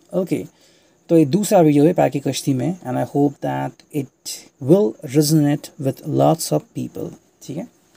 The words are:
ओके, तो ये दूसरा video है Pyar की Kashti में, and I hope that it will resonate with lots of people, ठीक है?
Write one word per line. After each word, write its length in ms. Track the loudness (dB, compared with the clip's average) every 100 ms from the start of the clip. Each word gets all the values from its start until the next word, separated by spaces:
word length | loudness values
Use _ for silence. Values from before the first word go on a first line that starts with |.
| _ -6
ओके, 300 | -4 -6 -8 _ _ _ _ _ 2
तो 80 | 4
ये 80 | 4
दूसरा 360 | 2 2 4
video 240 | 6 6 4
है 80 |
Pyar 160 | 4 0
की 100 | 0
Kashti 340 | -4 -4 -2
में, 240 | -2 -2 -6
and 140 | -6
I 100 | -6 -4 0
hope 160 | -2 -2 -8
that 260 | -6 -8 -10 _ -10
it 360 | -10 _ -16 -16 -18 -8 0
will 380 | 2 2 -6 -4 0
resonate 680 | 2 2 2 -2 -6 -8 -8
with 220 | -6 -6
lots 360 | 0 2 0 -2
of 80 | -6 -6 -12
people, 300 | -12 -12 -14 -14 _ _
ठीक 140 | -14 -12
है? 100 | -14 _ _